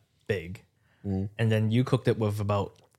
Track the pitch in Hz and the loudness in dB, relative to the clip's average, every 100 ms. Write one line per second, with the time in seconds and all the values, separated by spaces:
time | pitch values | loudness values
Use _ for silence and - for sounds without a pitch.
0 | _ _ - 98 85 92 _ _ _ _ | _ _ -4 -4 -6 -14 _ _ _ _
1 | 101 95 101 - 113 110 107 117 131 135 | -4 -2 -4 -2 2 2 2 2 2 2
2 | 120 113 107 104 101 101 - - _ | 2 0 0 0 0 -2 -2 -10 _